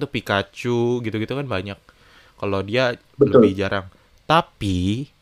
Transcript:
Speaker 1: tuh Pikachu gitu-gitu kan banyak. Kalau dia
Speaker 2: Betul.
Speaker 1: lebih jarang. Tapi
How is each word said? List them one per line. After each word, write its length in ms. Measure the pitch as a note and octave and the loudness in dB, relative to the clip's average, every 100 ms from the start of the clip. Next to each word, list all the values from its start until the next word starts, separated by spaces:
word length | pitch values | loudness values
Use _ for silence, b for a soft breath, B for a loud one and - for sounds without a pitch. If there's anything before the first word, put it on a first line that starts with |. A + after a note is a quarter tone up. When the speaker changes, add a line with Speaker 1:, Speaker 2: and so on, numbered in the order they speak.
Speaker 1:
tuh 80 | C#3+ | -6
Pikachu 880 | A#2 - G2+ - - B2 A#2+ A#2+ B2 | -6 -2 -2 -2 -6 -2 0 0 -2
gitu-gitu 320 | A2+ A2 A2 | -4 -4 -4
kan 160 | C3 C3+ | -6 -4
banyak. 320 | F#2+ G2+ G2 _ b b b b b | -6 -6 -12 _ b b b b b
Kalau 220 | G2+ G2 | -4 -2
dia 400 | G2 B2 B2+ A#2+ _ - | -2 0 0 -2 _ 2
Speaker 2:
Betul. 240 | G2 B2 | 4 6
Speaker 1:
lebih 260 | G2+ F#2+ G2 | 6 2 -2
jarang. 220 | G2+ F#2+ - _ _ - | -4 -8 -16 _ _ 0
Tapi 800 | D#3+ - - G2+ F2+ F#2 A#2 D3 _ | 0 0 -4 -2 0 0 -2 -6 _